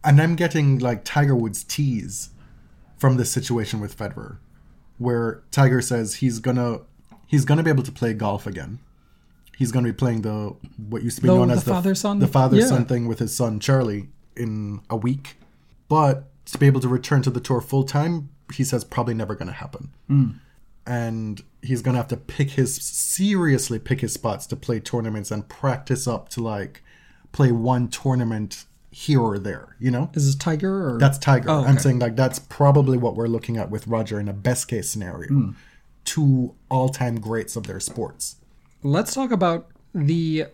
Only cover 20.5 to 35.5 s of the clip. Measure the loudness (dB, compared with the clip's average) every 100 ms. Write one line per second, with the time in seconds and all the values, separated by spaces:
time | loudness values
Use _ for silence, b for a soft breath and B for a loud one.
20.5 | B -20 -16 -6 -4 -4 -6 -8 -10 -14
21.5 | _ -4 -2 0 -2 -2 -8 -8 -4 -2
22.5 | 0 -2 -2 -8 -6 -6 -2 0 2 2
23.5 | 2 0 -6 -4 -2 -2 -4 -6 -6 -8
24.5 | -8 -4 -6 -4 -4 -4 -6 -6 -8 -8
25.5 | -4 -2 -2 -2 -2 -2 -6 -8 -8 -6
26.5 | -6 -8 -14 b b b b b 2 4
27.5 | 4 2 0 0 -2 0 0 0 -4 -6
28.5 | -10 -18 _ -20 -10 2 4 4 0 -6
29.5 | -10 -14 -4 -2 0 -2 2 2 2 -2
30.5 | -2 -2 -2 -2 0 0 0 2 2 2
31.5 | 0 4 4 4 2 0 0 -2 -2 -14
32.5 | 2 4 6 4 2 0 -2 -2 -2 -4
33.5 | -6 -6 -8 -4 -4 -2 -4 -6 -2 -2
34.5 | -2 -2 -6 -4 -8 -8 -10 0 2 2